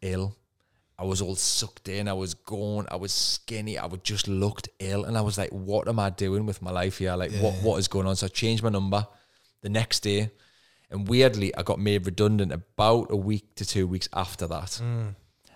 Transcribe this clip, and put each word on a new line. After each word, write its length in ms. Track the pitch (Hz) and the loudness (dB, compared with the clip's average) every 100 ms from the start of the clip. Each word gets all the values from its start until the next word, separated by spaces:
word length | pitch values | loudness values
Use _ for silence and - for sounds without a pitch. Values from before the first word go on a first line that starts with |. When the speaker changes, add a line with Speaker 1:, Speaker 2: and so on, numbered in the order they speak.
Speaker 1:
ill. 340 | 95 92 98 - _ _ _ _ _ - | -6 -4 -4 -8 _ _ _ _ _ -8
I 60 | |
was 180 | 92 95 | -2 -2
all 120 | 92 95 | -2 -2
sucked 520 | - - 107 - - | 0 0 -4 -8 -8
in. 200 | 98 104 | -4 -4
I 40 | |
was 220 | 95 92 | -4 -6
gone. 520 | 82 - 104 104 104 - | -8 -8 -6 -2 -4 -4
I 60 | 90 | -6
was 160 | 98 | -4
skinny. 680 | - - - - 113 107 87 | -2 0 -2 -6 -8 -6 -6
I 80 | 90 | -6
would 180 | 92 | -6
just 240 | - 104 - | -4 -2 0
looked 400 | 95 101 104 - - | 2 0 -2 -10 -8
ill. 240 | 95 101 | -4 -4
And 120 | 101 113 | -2 0
I 60 | |
was 160 | 104 101 | 0 0
like, 120 | 95 | -4
"What 380 | 98 95 104 - | -6 -2 0 2
am 100 | 113 | 0
I 120 | 98 | 0
doing 340 | 92 98 98 | 0 0 0
with 160 | 107 95 | -2 -4
my 100 | 90 | -4
life 280 | 90 92 - | -2 -2 0
here? 180 | 95 90 | -2 0
Like, 160 | 90 | -2
what, 220 | 104 107 | 0 2
Speaker 2:
Yeah. 80 | 92 | 2
Speaker 1:
what 160 | 107 98 | 2 2
is 100 | 95 | 2
going 180 | 98 95 | 0 0
on?" 100 | 95 | 0
So 100 | 95 | -2
I 20 | |
changed 340 | - 113 113 | 0 0 2
my 60 | 113 | 2
number 380 | 98 98 101 104 - _ _ _ _ | 0 2 0 0 -10 _ _ _ _
the 80 | 101 | -2
next 300 | 110 117 - | 0 2 0
day. 300 | 104 101 107 - _ _ _ _ - | 2 0 0 -6 _ _ _ _ -10
And 180 | 98 101 | -6 2
weirdly, 460 | 123 131 107 98 | 6 6 6 -2
I 80 | - | 0
got 160 | - - | 0 2
made 260 | 101 101 | 2 2
redundant 480 | 90 87 104 107 95 | 2 4 4 4 2
about 540 | 82 - - 107 117 - | -2 -4 2 6 6 4
a 60 | 101 | 0
week 380 | 98 107 - | 0 -2 -4
to 100 | - | -8
two 220 | 107 104 92 | -2 0 2
weeks 220 | 92 - | 0 -2
after 340 | - 90 - 85 | -4 -4 -4 -6
that. 320 | 85 92 - | -6 -6 -6
Speaker 2:
Mm. 320 | 117 117 110 95 _ _ _ | -4 -4 -4 -8 _ _ _